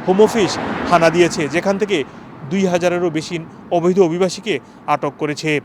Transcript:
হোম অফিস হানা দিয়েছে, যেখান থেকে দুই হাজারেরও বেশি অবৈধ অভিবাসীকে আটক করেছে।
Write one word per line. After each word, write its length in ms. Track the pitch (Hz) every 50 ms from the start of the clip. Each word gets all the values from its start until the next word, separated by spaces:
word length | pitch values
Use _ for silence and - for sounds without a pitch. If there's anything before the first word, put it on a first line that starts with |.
| -
হোম 160 | - 185 196
অফিস 300 | 214 214 - 233 196 156 - - - - - - -
হানা 220 | - 175 170 165 165
দিয়েছে, 320 | 160 175 175 165 - - 160
যেখান 280 | 139 135 170 170 196 196
থেকে 200 | 196 214 196 202 156 127 - - - - - - - - 135
দুই 140 | 160 196 190 180
হাজারেরও 380 | 175 175 170 180 175 175 175 175
বেশি 260 | 151 160 151 - 175 165 160 170 - - - -
অবৈধ 260 | - 170 160 180 185 196
অভিবাসীকে 540 | 190 165 165 175 190 180 - - - 226 180 127 - - - - -
আটক 260 | - 151 139 156 147 131 -
করেছে। 300 | 156 147 151 127 - 156 151 143